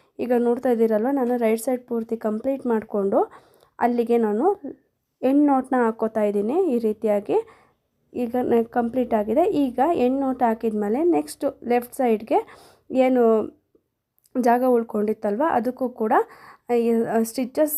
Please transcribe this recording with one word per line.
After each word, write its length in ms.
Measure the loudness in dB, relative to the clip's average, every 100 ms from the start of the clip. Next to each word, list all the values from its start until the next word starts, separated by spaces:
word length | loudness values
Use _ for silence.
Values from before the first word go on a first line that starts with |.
| _ -10
ಈಗ 120 | -2 0
ನೋಡ್ತಾ 320 | 2 0 0
ಇದ್ದೀರಲ್ವ, 380 | 2 2 2 0
ನಾನು 260 | 0 0 0
ರೈಟ್ 240 | 0 0
ಸೈಡ್ 260 | -2 -4 -4
ಪೂರ್ತಿ 300 | -8 -6 -6
ಕಂಪ್ಲೀಟ್ 480 | -4 -4 -4 -4 -2
ಮಾಡಿಕೊಂಡು 560 | -2 -2 -4 0 0 -2 -6 _ _ _ -4
ಅಲ್ಲಿಗೆ 380 | -2 0 0 2
ನಾನು 280 | 2 0 0 -2 -8 -18 _ _ _ _
ಎಂಡ್ 240 | 0 4 4
ನಾಟ್ನ 300 | 2 0 0
ಹಾಕ್ಕೋತಾ 480 | 0 0 -4 0
ಇದ್ದೀನಿ. 340 | 0 0 -2 0 0
ಈ 100 | 0
ರೀತಿಯಾಗಿ 600 | -2 -2 0 -2 0 -2 -2 -14 _ _ _ _ _
ಈಗ 220 | -6 -4 -2
ನ-, 240 | 0 0 0
ಕಂಪ್ಲೀಟ್ 440 | -2 -2 -2 -2
ಆಗಿದೆ. 300 | -2 0 2 2 0
ಈಗ 240 | -2 0 0
ಎಂಡ್ 260 | 2 0 0
ನಾಟ್ 220 | -2 0
ಹಾಕಿದ್ಮೇಲೆ 600 | 0 0 -2 -4 -2 0
ನೆಕ್ಸ್ಟ್ 420 | 2 0 -2 -6 -6 -6
ಲೆಫ್ಟ್ 320 | -2 -2 -2 -2
ಸೈಡ್ಗೆ 440 | 0 0 0 -2 -2 -14 -20 _ _
ಏನು 300 | 2 2 4 4 4 0 -10 _ _ _ _ _ _ _ -2
ಜಾಗ 280 | 2 2
ಉಳ್ಕೊಂಡಿತ್ತಲ್ವ 800 | 4 2 0 -2 -2 -2 -4 -2 0
ಅದಕ್ಕೂ 400 | 0 -2 -4 -8
ಕೂಡ 240 | -4 0 0 0 -8 -20 -20 _ 0
ಈ, 140 | 2 0
ಆ, 180 | 0 -2
ಸ್ಟಿಚಸ್ 500 | -2 -4 -6 0 0